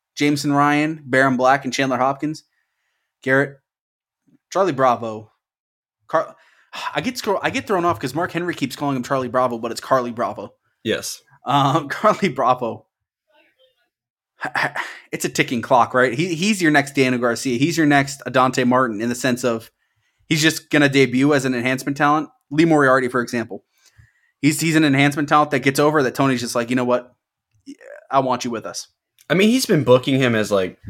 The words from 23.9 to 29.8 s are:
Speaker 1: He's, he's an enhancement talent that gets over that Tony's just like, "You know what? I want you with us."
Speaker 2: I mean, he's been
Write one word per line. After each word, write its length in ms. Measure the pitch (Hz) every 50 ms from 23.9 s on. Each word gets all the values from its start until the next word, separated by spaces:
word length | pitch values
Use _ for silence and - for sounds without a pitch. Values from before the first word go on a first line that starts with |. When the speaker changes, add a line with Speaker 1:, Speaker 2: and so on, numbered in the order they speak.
| _ _ - _ _ _ _ _ _ -
Speaker 1:
He's, 180 | 139 147 151 -
he's 160 | 160 165 156
an 80 | 160 156
enhancement 460 | 143 135 135 143 143 139 160 147 139
talent 220 | 156 151 151 147
that 80 | 147 127
gets 200 | 123 135 135 151
over 240 | 147 151 151 156 131
that 120 | 117 -
Tony's 260 | - 139 135 131 117
just 140 | 123 117 -
like, 140 | 123 117 113
"You 40 | 123
know 80 | 127 123
what? 300 | 123 123 123 - - _ _ _ _ _ _ _ _ _ _ _ 139 - _ - - - - _ -
I 80 | 131 139
want 220 | 131 127 123 120 -
you 60 | 120
with 140 | 113 107 -
us." 220 | 90 85 - - _ _ _ _ _ _ _ _ -
Speaker 2:
I 60 | 151
mean, 140 | 180 202 214
he's 160 | 247 262 254
been 180 | - 196 151